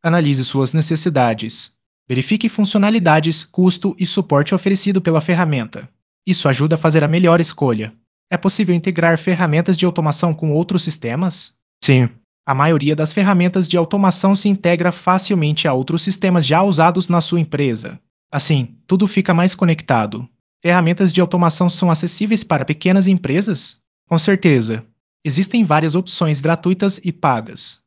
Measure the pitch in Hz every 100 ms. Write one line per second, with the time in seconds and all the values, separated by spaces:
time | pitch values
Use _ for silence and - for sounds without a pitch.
0 | 170 175 147 135 131 135 131 160 151 160
1 | 180 143 120 110 110 - - _ _ _
2 | _ 127 131 214 226 - 196 214 202 220
3 | 175 156 156 160 - - 185 180 202 -
4 | 180 - 180 143 147 185 202 196 202 190
5 | 180 160 160 175 170 139 110 - 127 _
6 | _ _ - 180 143 127 151 160 160 156
7 | 147 165 175 170 165 - 139 110 107 -
8 | _ _ _ 175 190 - 190 175 170 170
9 | 165 165 - 175 175 151 175 170 180 175
10 | 156 147 175 156 160 147 170 185 165 151
11 | 117 127 185 170 - _ _ _ - 131
12 | 120 - _ _ - 135 151 160 143 151
13 | 156 214 196 190 180 185 165 175 165 202
14 | 196 175 196 196 208 196 170 170 175 175
15 | - 185 - 196 151 151 156 131 131 165
16 | 196 190 190 180 135 160 196 160 165 175
17 | 180 175 160 170 160 143 139 113 120 -
18 | _ _ _ 143 - 147 120 - _ 185
19 | 196 202 190 170 185 - 180 160 - 123
20 | 104 110 120 _ _ _ 170 180 165 175
21 | 190 175 175 180 170 - 180 - 180 156
22 | 175 - 202 220 - 151 135 156 180 190
23 | 190 185 185 151 208 156 - - _ _
24 | _ 165 180 190 180 135 110 113 - _
25 | _ _ 156 139 190 240 196 151 156 156
26 | 185 - 165 147 151 165 180 185 202 190
27 | 185 - 151 120 110 - - -